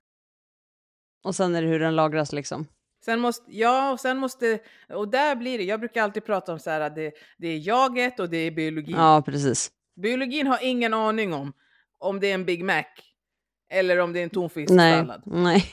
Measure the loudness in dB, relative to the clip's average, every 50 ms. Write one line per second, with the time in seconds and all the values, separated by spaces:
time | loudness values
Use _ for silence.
0 | _ _ _ _ _ _ _ _ _ _ _ _ _ _ _ _ _ _ _ _
1 | _ _ _ _ -8 -8 -4 -2 0 0 0 0 0 0 0 2 2 0 2 2
2 | 2 2 0 -2 -4 -2 -4 -8 -8 -8 -8 -8 -10 -12 _ _ _ _ _ _
3 | -4 -4 -2 0 0 -2 -2 -4 _ -14 -4 0 2 2 2 2 2 0 -2 -2
4 | -2 -4 -2 -2 -4 -6 -6 -2 -2 -2 -2 -2 -6 -14 -20 -20 -20 -12 -8 -8
5 | -6 -2 0 0 0 0 0 -2 -4 -6 -6 -4 -4 -4 -4 -4 -6 -6 -2 -2
6 | -2 -2 -2 -6 -4 -2 -4 -4 -2 -6 -10 -8 -6 -4 -4 -2 -4 -4 -6 -6
7 | -8 -8 -10 -12 -20 -20 _ -10 -8 -6 -6 -4 -2 0 2 2 2 2 2 0
8 | -2 -2 -2 -4 -6 -4 -2 -2 -2 -2 -4 -4 -4 -4 -4 -6 -8 -4 0 4
9 | 6 8 8 6 4 0 -4 -2 0 0 0 0 -4 -8 _ _ _ _ _ -4
10 | -2 -2 0 0 -2 -4 -2 -2 0 0 0 0 0 -2 0 0 0 0 0 0
11 | 0 0 0 0 0 -2 -2 -4 -6 -8 -12 _ _ _ _ _ _ _ _ -6
12 | -4 -4 -2 0 0 0 0 0 -2 -2 -2 -2 0 0 0 -2 -2 -4 _ -20
13 | -20 _ _ _ _ _ _ _ _ _ _ _ _ -4 -2 0 2 4 4 2
14 | 2 0 0 -4 -4 -4 -2 -4 -4 -4 -4 -4 2 6 8 8 8 8 6 4
15 | 2 0 -6 -12 -12 -6 -2 0 2 4 4 4 2 2